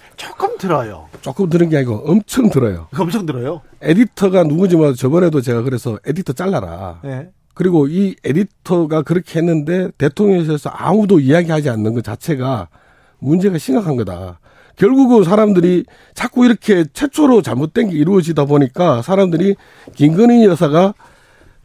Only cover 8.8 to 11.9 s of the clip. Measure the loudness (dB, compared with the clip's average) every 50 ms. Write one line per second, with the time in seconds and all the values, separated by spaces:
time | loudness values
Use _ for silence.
8.8 | 0 0 -2 -4 -2 -2 -2 -4 -4 -4 -4 -2 -2 0 0 -2 -2 -2 -4 -4
9.8 | -4 -6 -4 -4 -2 -2 0 0 2 2 2 2 0 -2 -4 -4 -6 -10 -10 -6
10.8 | -2 0 0 2 4 4 4 4 4 4 2 2 2 0 -2 -2 -2 -2 -2 -2
11.8 | -2 -2